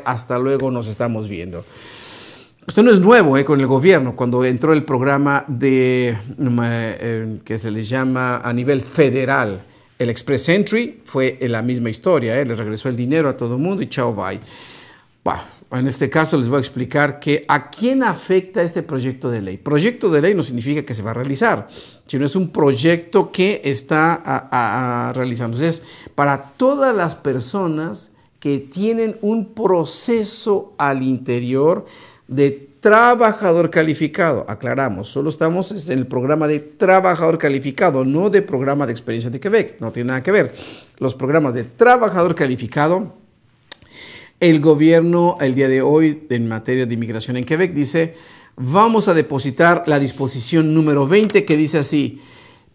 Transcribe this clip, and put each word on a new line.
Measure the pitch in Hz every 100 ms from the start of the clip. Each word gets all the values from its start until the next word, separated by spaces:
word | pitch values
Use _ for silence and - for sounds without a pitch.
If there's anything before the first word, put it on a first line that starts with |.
| 127
Hasta | 120 - 123
luego. | 135 135 135
Nos | 123 110
estamos | 104 120 110 104
viendo". | 90 90 85 - - - - - - - - - _ -
Esto | 196
no | 240
es | 196
nuevo, | 185 240 156 135
eh, | 139
con | 139
el | 131
gobierno. | 131 175 165 127 120
Cuando | 123 123
entró | 127 123 156
el | 151 151
programa | 127 135 139 143 139 -
de, | 120 139 131 127 127 123 107 113 -
mm, | 131 120
eh, | 117 117 113 - 117 113 110 107 -
que | 110
se | 110
les | 107 107
llama | 131 131 127 127 123
a | 120
nivel | 120 131 139
federal, | - - 139 127 127 139 110 95 - _ _ -
el | 120
Express | 113 - 131 -
Entry, | 196 - 220 240 - -
fue | 135 131 131
la | 123 113
misma | 120 123 117
historia, | 107 190 156 117 123
eh, |
les | 131 113
regresó | 107 107 135
el | 120
dinero | 123 160 143
a | 131
todo | 120 127
el |
mundo | 175 196
y | -
chao, | 143 120 101
bye. | 95 98 113 - - - - - _ _
Bah, | - 73 - - -
en | 127 135
este | 127 139
caso | 165 160 151
les | 117
voy | 139
a |
explicar | 120 127 117 147 147 143
que | 147 147 -
a | 151 -
quién | - 240 269
afecta | 240 165 - 185 185 208
este | 170 165
proyecto | 160 131 131 127 127
de | 117
ley. | 95 95
Proyecto | 143 147 214 - 208
de | 151
ley | 175
no | 196
significa | 135 120 123 151
que | - 110
se |
va | 104
a |
realizar, | 117 139 139 226 135 - - - - -
sino | 131 143
es | 190
un | 180
proyecto | - 143 120 160 170 - 196 180
que | - 190 -
está | - - - 156 160 170
a, | 131 135 -
a, | 127 113 117 127 120 120
a |
realizando. | 127 127 117 117 117
Entonces, | 165 165 - - - -
para | 143 139 - -
todas | 254 277 262 214
las | 170
personas | - 139 127 117 202 180 156 165 202 - _ _ _
que | 147 139
tienen | 139 180 214 226 226 -
un | 202 226 196
proceso | 220 196 180 160 - - 233 208 - 226 196 - -
al | 143 135
interior | 131 127 131 120 120 135 151 202 - - - _ -
de | 131 139 208 - _
trabajador | 214 214 240 247 226 - 196 170 165
calificado, | 165 160 143 151 - 165 117 -
aclaramos, | 107 120 131 131 92 104
solo | 135 151
estamos | 151 160 180 185 208 156
en | 135
el | 127
programa | 135 131 156 151
de | 147
trabajador | - - 185 190 185 165 165 160
calificado, | 147 135 139 127 180 135
no | 131 151 202
de | 185
programa | - 135 135 139 131
de |
experiencia | 117 - 117 120
de | 131
Quebec, | 202 220 - -
no | 113
tiene | 120 120
nada | 131
que | 131
ver. | 131 123 - - - - -
Los | 131
programas | - 131 156 143
de | 120 110
trabajador | - 240 247 214 180 175
calificado, | 165 135 127 113 151 156 185 196 - _ _ _ _ _ - _ - - - - _
el | 175 160
gobierno | 156 147 160 165 170 175 175 175
el | 135
día | 131 135
de | 135
hoy | 135 156 160 151 -
en | 120 113
materia | 110 110 131 120
de | 117
inmigración | 117 110 127 123
en |
Quebec | 123 160 180 147
dice, | 135 170 165 - - - - -
"Vamos | 127 185 226 226 202
a |
depositar | 165 151 135 139 131 170 170 156
la | 147
disposición | 135 - 131 127 113 165 156
número | 160 151 143 139
veinte | 202 214 196 -
que | 151
dice | 151 160
así, | 139 151 131 - - - - - _